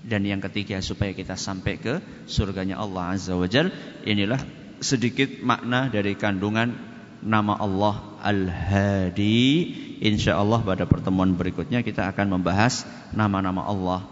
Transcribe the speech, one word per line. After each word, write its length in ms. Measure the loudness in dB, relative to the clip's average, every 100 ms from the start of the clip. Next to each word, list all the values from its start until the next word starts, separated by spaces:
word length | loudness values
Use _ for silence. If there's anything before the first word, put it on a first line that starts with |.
Dan 200 | -2 0 0
yang 160 | -2
ketiga 400 | -2 -4 -4 -4
supaya 280 | -4 -2 -2
kita 240 | -2 -8 -8
sampai 440 | -6 -4 -4 -4
ke 240 | -2 -4 -6 -16 -6
surganya 540 | -2 0 -2 -4 -4
Allah 360 | -4 -4 -2 -4
Azza 200 | -2 0
wa 120 | 2
Jal. 240 | 2 2 -2 -14 -10
Inilah 400 | -2 0 0 -2 -4 -14 -18 -8
sedikit 600 | -2 0 0 0 -2 0
makna 480 | -2 -2 0 0 0
dari 240 | 0 0 0
kandungan 600 | 0 0 0 2 0 -2 -10 -16 -18 -10
nama 400 | 2 2 4 0
Allah 360 | 0 2 2 0 -8 -6
Al-Hadi. 1200 | -2 0 0 -2 2 4 4 2 0 0 4 6 6 4 2 -4 -12 -2
Insya 400 | 2 4 4 4
Allah 240 | 4 4
pada 240 | 2 0 2
pertemuan 480 | 2 4 4 4 2
berikutnya 480 | 0 -2 -2 0
kita 240 | 0 -2 -2
akan 320 | 0 0 2
membahas 480 | 2 4 4 2 -8 -14 -8
nama-nama 560 | 0 2 2 0 -2 -2
Allah 400 | -2 0 -2 -4